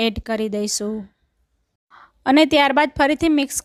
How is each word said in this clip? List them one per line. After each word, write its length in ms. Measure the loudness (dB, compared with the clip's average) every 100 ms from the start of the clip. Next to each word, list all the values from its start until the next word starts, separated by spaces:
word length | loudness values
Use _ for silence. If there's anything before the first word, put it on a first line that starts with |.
એડ 180 | -2 -4
કરી 280 | -6 -6 -4
દઈશું 400 | -4 -4 -6 -6 -8 -12 _ _ _ _ _ _ _ _ -20 -20 _ 0
અને 180 | 4 4
ત્યારબાદ 480 | 4 2 2 0
ફરીથી 400 | 2 0 2 0
મિક્સ 240 | 0 -2 -6